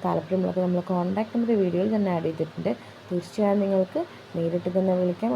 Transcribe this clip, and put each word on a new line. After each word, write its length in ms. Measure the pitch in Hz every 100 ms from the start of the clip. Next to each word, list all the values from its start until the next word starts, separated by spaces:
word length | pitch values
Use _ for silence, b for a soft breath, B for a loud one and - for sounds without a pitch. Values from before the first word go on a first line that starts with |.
| 185
താല്പര്യമുള്ളവർക്ക് 580 | 165 160 190 180 180 180
നമ്മൾ 200 | 180 180
കോൺടാക്ട് 420 | 180 175 190 220 233
നമ്പർ 160 | 233 220
വീഡിയോയിൽ 260 | 185 175 208 220
തന്നെ 160 | 196 175
ആഡ് 120 | 165
ചെയ്തിട്ടുണ്ട്. 420 | 160 160 170 175 240 B B -
തീർച്ചയായും 500 | 180 175 - 202 202
നിങ്ങൾക്ക് 380 | 196 190 185 302 349 B B 175
നേരിട്ട് 320 | 165 175 180 185
തന്നെ 180 | 190 180
വിളിക്കാം. 320 | 180 175 226